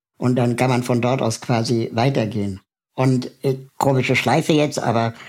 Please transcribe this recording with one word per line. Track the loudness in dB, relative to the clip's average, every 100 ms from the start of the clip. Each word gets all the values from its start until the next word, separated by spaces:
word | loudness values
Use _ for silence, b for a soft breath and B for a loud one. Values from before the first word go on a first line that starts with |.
| _ -6
Und | -2 0
dann | 0 0
kann | 0
man | 0
von | 0 0
dort | 0 0
aus | -2 -2
quasi | -2 -2 0 -2 -2
weitergehen. | 0 0 0 -2 -2 -4 -6 -12 _ _ -2
Und, | 0 0 -2 -6
äh, | -4 -4 -6 -2
komische | 0 2 2 0
Schleife | 2 2 2
jetzt, | 2 2 -2
aber, | -2 0 0 -4